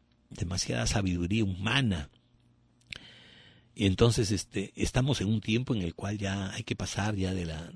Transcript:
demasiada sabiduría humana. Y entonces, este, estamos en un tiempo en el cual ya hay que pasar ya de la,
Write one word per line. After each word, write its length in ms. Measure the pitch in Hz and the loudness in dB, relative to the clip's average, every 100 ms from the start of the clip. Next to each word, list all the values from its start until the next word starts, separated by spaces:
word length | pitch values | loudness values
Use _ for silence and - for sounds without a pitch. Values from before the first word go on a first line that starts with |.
| _ _ _ | _ _ _
demasiada 580 | - 87 90 - 120 117 | -8 -4 -2 -2 0 0
sabiduría 560 | 110 95 87 87 110 | 2 2 0 2 2
humana. 680 | 101 92 101 131 127 85 71 - _ _ _ _ _ _ - - - - - - - - _ - | 2 0 0 2 2 0 -4 -14 _ _ _ _ _ _ -18 -16 -16 -20 -20 -20 -20 -20 _ 0
Y 100 | 98 | 2
entonces, 460 | 92 117 113 101 | 6 6 6 2
este, 420 | 101 - 101 98 - | 0 -2 -6 -6 -2
estamos 460 | - 131 131 127 | 0 2 2 2
en 80 | 95 | 2
un 100 | 110 | 0
tiempo 340 | - 110 127 | 2 0 0
en 80 | 113 | -2
el 140 | 87 - | -2 -4
cual 220 | 101 104 | -6 -4
ya 340 | 98 98 95 | -2 -2 -4
hay 120 | 113 | -8
que 120 | - 107 | -6 -6
pasar 400 | 95 - 104 101 | -4 -2 0 0
ya 180 | 92 | -2
de 120 | 95 82 | -2 -4
la, 260 | 78 80 | -6 -10